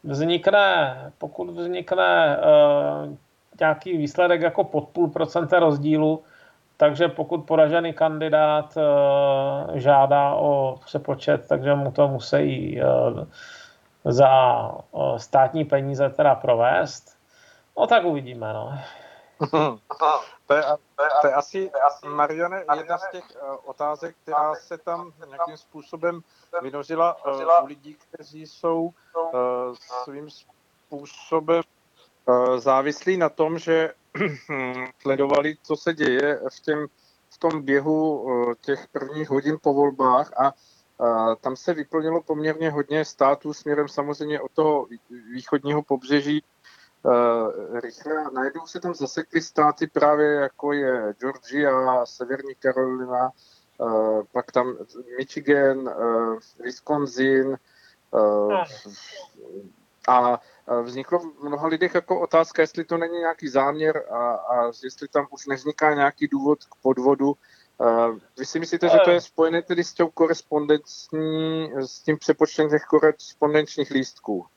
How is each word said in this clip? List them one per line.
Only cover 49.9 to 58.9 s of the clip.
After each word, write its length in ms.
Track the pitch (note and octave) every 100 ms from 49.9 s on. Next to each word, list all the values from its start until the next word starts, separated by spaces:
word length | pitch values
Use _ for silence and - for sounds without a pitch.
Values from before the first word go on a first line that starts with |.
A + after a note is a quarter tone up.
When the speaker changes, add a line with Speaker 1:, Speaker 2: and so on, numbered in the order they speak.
| - D3 D3+ D3+
Speaker 2:
jako 400 | D3 C#3 _ C#3+
je 400 | D3 C3+ B2+ G#2+ G#2
Georgia, 840 | B2+ C3+ - C#3 C#3+ C3 C3 B2+ A#2+
Severní 500 | - B2 C3+ C3+ C3
Karolina, 760 | C3+ B2+ C3 B2+ B2+ B2 C3 - _ _ _ _
eh, 40 | A#2 A2+ A2 A2 G2+
pak 200 | B2 -
tam 260 | B2+ B2 - G#2 A#2 B2 B2
Michigan, 720 | C3+ - C#3+ C#3+ C#3 C3+ B2+
eh, 720 | - A#2 A2+ A2+ A2+ _ _
Wisconsin, 960 | B2 B2+ - D3+ C#3 B2 C3+ C3+ C3+ C3 _ _ _ _ _ A2+
eh, 400 | G#2+ G#2 G#2 G#2
Speaker 1:
Hmm. 380 | F3 - G2+